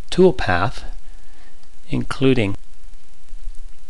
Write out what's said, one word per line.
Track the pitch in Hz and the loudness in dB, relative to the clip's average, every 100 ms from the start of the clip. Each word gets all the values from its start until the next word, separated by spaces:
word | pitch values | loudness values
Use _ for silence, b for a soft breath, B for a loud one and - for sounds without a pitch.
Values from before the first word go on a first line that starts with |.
| - | 0
tool | - 185 | 4 4
path, | - - 87 101 - - - b b b b b b b - - | 4 2 2 0 0 -2 -2 b b b b b b b -2 0
including | 131 - - 135 123 101 101 - - - - - - - - - - - - | 0 0 2 2 2 2 0 -2 -2 -2 -2 -2 -2 -2 -2 0 0 0 -2